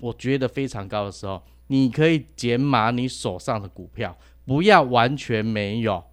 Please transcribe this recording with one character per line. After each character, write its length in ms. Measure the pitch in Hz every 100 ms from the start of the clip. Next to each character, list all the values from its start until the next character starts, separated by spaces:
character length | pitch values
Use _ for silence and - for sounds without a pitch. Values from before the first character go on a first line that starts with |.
我 100 | 120
觉 240 | 113 123 139
得 100 | 123
非 180 | 143 135
常 220 | 110 98
高 160 | 107
的 80 | 101
时 140 | - 98
候， 160 | 95 - - -
你 240 | 135 131
可 180 | 131 160
以 160 | 160 -
减 240 | - 120 120
码 320 | 143 123 110
你 160 | 123 127
手 320 | - 117 90
上 220 | - 110
的 80 | 98
股 220 | - 87
票， 220 | - 98 - - _ -
不 160 | 139
要 180 | 202 185
完 340 | 131 120 120
全 300 | 139 - 110
没 360 | 110 107 101 113
有 220 | 110 90 -